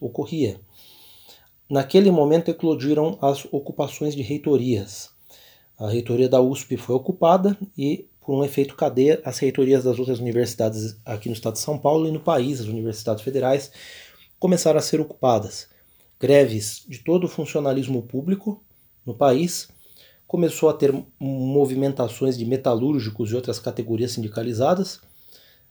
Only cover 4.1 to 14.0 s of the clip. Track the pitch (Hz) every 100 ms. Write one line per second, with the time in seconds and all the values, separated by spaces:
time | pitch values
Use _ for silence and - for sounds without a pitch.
4.1 | 139 120 147 151 131 123 107 95 - -
5.1 | _ _ - _ _ _ _ 107 117 117
6.1 | 120 127 131 127 135 - 123 - 127 -
7.1 | 180 165 185 196 202 196 - 139 - -
8.1 | _ - 139 143 143 139 - 151 123 139
9.1 | 156 131 - 135 135 131 135 127 117 131
10.1 | 120 120 117 120 - 110 110 110 107 -
11.1 | 107 120 110 113 107 - 147 143 160 160
12.1 | 156 175 151 127 131 107 113 113 107 -
13.1 | 107 - 131 127 143 - - - -